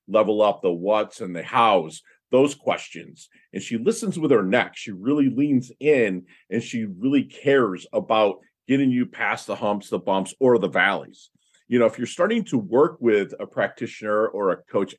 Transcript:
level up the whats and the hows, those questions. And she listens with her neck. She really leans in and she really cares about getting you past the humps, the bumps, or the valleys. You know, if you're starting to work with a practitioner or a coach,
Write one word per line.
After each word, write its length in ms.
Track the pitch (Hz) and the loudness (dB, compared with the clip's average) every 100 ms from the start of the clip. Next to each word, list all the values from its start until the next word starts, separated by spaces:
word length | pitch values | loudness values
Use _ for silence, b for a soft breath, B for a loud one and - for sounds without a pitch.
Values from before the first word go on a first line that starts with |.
| - | -2
level 340 | 107 104 107 | 0 2 2
up 220 | 104 - | 2 2
the 100 | 92 | -2
whats 480 | 87 95 107 104 - | -2 0 0 -2 -8
and 160 | 98 85 | -12 -10
the 60 | |
hows, 600 | 82 123 117 95 80 - _ b _ | -2 2 4 4 0 -10 _ b _
those 240 | 127 143 | 4 4
questions. 760 | - - 87 - 82 82 - - b b | 0 -4 -4 -6 -18 -18 -20 -20 b b
And 100 | 98 | -12
she 140 | - 113 | -8 -4
listens 420 | 147 226 214 170 | -2 -2 -4 -2
with 120 | 151 | 2
her 140 | 117 | 2
neck. 320 | 92 117 - - | 2 0 -2 -8
She 160 | 117 | -14
really 360 | 92 110 147 135 | -8 -2 0 0
leans 440 | 117 147 131 127 - | 0 0 0 -2 -4
in 440 | 147 139 107 92 - b b | 0 2 2 -2 -10 b b
and 140 | 110 | -6
she 220 | - 117 | -4 -6
really 400 | 107 90 131 139 | -8 -4 0 0
cares 600 | - - 143 139 110 90 - | -2 -4 2 2 2 -4 -8
about 460 | 110 95 110 104 92 b b - | -6 0 2 2 0 b b -2
getting 240 | 135 135 | 0 2
you 160 | 123 123 | 0 -2
past 400 | - 104 117 - | -4 -4 -4 -6
the 100 | 98 | -4
humps, 340 | 104 104 - | -2 -4 -4
the 80 | 95 | -4
bumps, 360 | - 95 98 - | 0 -2 -2 0
or 180 | 131 117 | 2 4
the 100 | 92 | 2
valleys. 600 | 90 95 87 - - _ _ _ _ - | 2 2 0 -6 -20 _ _ _ _ -2
You 120 | 120 | 2
know, 80 | 113 | 2
if 120 | - | 0
you're 80 | 120 | -6
starting 380 | - 190 226 | -2 0 0
to 140 | - 127 | -2 -4
work 380 | 98 120 165 170 | 0 2 2 2
with 340 | 117 104 92 - | 2 2 0 -8
a 60 | 101 | -10
practitioner 840 | - 101 - 113 - 107 107 110 | -4 -4 -6 -12 -8 -4 0 0
or 240 | 98 98 | -2 -2
a 40 | 87 | -2
coach, 380 | - 104 95 | -4 -4 -4